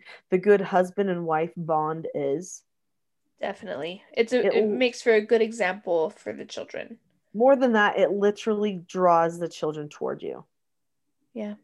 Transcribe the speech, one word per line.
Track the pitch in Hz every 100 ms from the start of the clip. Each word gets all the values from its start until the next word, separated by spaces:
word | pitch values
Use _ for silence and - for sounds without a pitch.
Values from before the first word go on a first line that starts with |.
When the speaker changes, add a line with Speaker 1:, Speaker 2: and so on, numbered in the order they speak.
| - - -
Speaker 1:
the | 185
good | 196 202
husband | 190 185 180 202 196
and | 175 165
wife | 156 165 175
bond | 165 156 156 160 156 147
is? | 139 139 185 - _ _ _ _ _ _ _ -
Speaker 2:
Definitely. | - 196 208 135 160 196 _
It's | - 233
a, | 247
Speaker 1:
It | 202 -
Speaker 2:
it |
Speaker 1:
l- | 214
Speaker 2:
makes | 240 254 -
for | 247
a | 220
good | 214 233
example | 220 226 190 208 - 170 160
for | - 214
the | - 214
children. | - - - - 226 _ _ _
Speaker 1:
More | 202 254 269
than | 254
that, | 220 208 -
it | 165
literally | 202 202 208 226 208 208 185 175
draws | 185 180 165 165 170
the | 170
children | - 156 151 147
toward | - 127 135
you. | 76 62 - _ _ _ _ _ _ _ _
Speaker 2:
Yeah. | 233 208 208